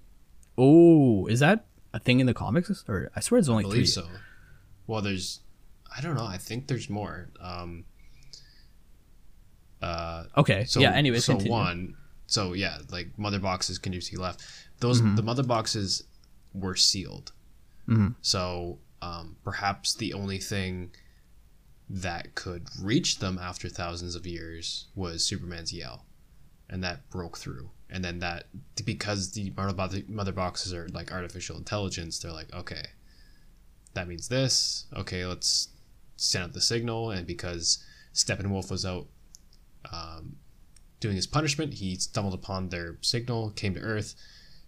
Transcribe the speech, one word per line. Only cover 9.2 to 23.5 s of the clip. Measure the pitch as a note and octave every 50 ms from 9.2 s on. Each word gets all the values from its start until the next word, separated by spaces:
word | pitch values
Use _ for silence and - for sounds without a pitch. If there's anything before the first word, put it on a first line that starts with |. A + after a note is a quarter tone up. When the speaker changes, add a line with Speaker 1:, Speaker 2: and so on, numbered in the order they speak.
| - - - - - - - - - - - -
Speaker 2:
uh, | - F2 F2 E2+ E2 E2 E2 E2 E2 - - -
Speaker 1:
Okay. | - - G2 F#2+ -
Speaker 2:
so, | - - B2+
Speaker 1:
Yeah, | C#3 B2 F#2+
anyways, | B2+ D3 C#3 A#2 A#2 A#2+
Speaker 2:
so | - A#2+
Speaker 1:
continue. | G2+ G2 A2+
Speaker 2:
one, | A#2 A2 G2+ F2+ F2 F2 F#2 F2+ - - - - - - - -
so | - A2+ G2+ F#2 F2
yeah, | F#2+ G2 F2+ D#2+ D#2+ D#2 -
like, | F2 F2 E2+ - - -
mother | G#2 G#2 G2+ G2+
boxes | F#2 F#2+ F#2 F#2 - - F#2 F2+
can | - G2 F#2
just | F2+ F2 -
be | F2+ F2+
left. | F#2 F2+ E2 - - - - - - - - -
Those, | B2 A#2+ B2 B2
Speaker 1:
Mm-hmm. | A2+ A2 G2+
Speaker 2:
the | A2 G#2+
mother | A2 A#2+ B2+ C3+
boxes | A#2+ B2 A2+ A2 - - A2 G2+ F#2 - - - - - - - - - - - - -
were | G2 F#2 F#2 F2+
sealed. | - - - - G2+ F2 - G1+ G1+ - - - - - - - - - - - - - -
Speaker 1:
Mm-hmm. | A#2 A2 G#2 F#2 B2 -
Speaker 2:
So, | - - - G2+ F2+ F2+ F2+ F2+ F2 F2 - - - - - -
um, | - F2+ E2+ E2+ E2 E2 E2 - -
perhaps | G2+ G2 - G#2 G2 G2 - - - -
the | - A#2 G2 -
only | G2 G2+ G2 G2 F#2+
thing | - - G#2+ G2 F#2+ F#2 F#2 F2+ F2+ F2 - - - - - - - - - - - - - - - - - - - - G#2
that | F#2+ F2+ F#2 E2+ - - - -
could | - - F#2+ F2 F2 E2+ - - -
reach | F2+ G2 A2 C#3+ F3+ - - -
them | G#2+ F#2+ F#2 F2
after | F2+ F2+